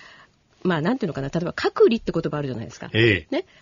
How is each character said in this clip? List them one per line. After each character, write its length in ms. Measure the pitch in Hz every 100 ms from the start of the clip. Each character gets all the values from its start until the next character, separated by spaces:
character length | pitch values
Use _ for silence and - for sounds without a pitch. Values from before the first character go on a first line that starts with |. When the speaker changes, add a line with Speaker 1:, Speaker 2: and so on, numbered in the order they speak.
| - - - _ _ _
Speaker 1:
ま 140 | 185 165
あ、 40 |
な 120 | 165
ん 40 | 262
て 80 | 190
い 20 |
う 20 |
の 40 |
か 80 | 139
な、 80 | 139
例 100 | 165
え 40 | 170
ば 80 |
隔 300 | - - -
離 140 | 403 226
っ 20 |
て 120 | -
言 120 | 165 156
葉 60 | 147
あ 40 |
る 60 | 139
じ 60 |
ゃ 20 | 113
な 80 |
い 20 | 113
で 60 |
す 80 | -
か。 100 | -
Speaker 2:
え 340 | 110 113 92 -
え。 40 | 294
Speaker 1:
ね。 100 | - _